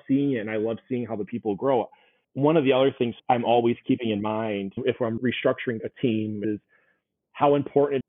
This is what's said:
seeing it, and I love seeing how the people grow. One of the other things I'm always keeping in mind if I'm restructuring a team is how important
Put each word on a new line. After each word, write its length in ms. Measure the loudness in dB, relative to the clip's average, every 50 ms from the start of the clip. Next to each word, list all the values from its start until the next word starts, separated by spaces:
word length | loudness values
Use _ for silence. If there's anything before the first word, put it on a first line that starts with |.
| _
seeing 260 | 0 0 2 2 2 0
it, 60 | -2
and 100 | -2 -4
I 60 | -2
love 220 | -2 -2 -2 -4 -6 -6 -6
seeing 180 | -6 -6 -4
how 100 | -6 -6
the 80 | -8 -8
people 300 | -6 -6 -6 -4 -2 -4
grow. 340 | -2 0 0 2 0 0 -2 _ _ _ _ _ _ _ _ -4
One 220 | 0 2 4 4
of 80 | 4 4
the 80 | 4 4
other 200 | 4 4 2 2 0
things 160 | -2 -2 -4 -4 -2 0
I'm 160 | 0 0 2
always 320 | 2 4 4 4 2 0 0 0
keeping 240 | -2 -2 0 0 -2
in 100 | -2 -2
mind 520 | -2 -2 -2 -2 -2 -4 -4 -4 -6 -8 -8 -6
if 220 | -2 -2 -2 -2
I'm 180 | -2 -4 -4 -2
restructuring 600 | -4 -4 -4 0 0 -2 -2 -2 -4 -6 -6 -6 -6
a 40 | -10 _ -4 -2
team 400 | 0 0 0 -2 -4 -6 -6 -4
is 140 | -4 -4 -6 _ _ _ _ _ _ _ _ _ _ _ _ _ _ -6 0
how 160 | 2 2 2
important 500 | 2 0 0 2 2 2 2 0 -4 -4